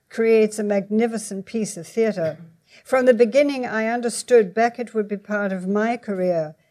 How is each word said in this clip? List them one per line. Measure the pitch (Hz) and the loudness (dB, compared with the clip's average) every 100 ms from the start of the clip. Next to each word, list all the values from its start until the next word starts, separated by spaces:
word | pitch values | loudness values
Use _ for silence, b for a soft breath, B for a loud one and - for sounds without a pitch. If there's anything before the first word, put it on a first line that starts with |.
| _ | _
creates | - 226 226 214 214 | -2 4 4 4 0
a | |
magnificent | 208 202 196 214 233 226 - 196 190 | -2 -2 0 0 0 -4 -10 -12 -8
piece | 226 208 - | -6 -6 -8
of | 160 | -8
theatre. | - 220 190 160 147 - _ b b | -2 -2 0 -4 -6 -16 _ b b
From | - 262 254 | -2 2 4
the | |
beginning, | 226 233 262 285 269 247 | 4 4 4 2 0 -4
I | 220 220 | -4 -2
understood | 240 233 220 - 247 196 | -2 -4 -6 4 4 4
Becket | 202 233 233 226 | 0 -2 -2 -8
would | 220 202 | -6 -4
be | 202 | -6
part | 202 208 202 | -6 -4 -4
of | 190 185 | -4 -2
my | 208 220 240 | -2 0 -4
career. | - 185 180 170 156 156 _ | -6 -2 0 0 -4 -10 _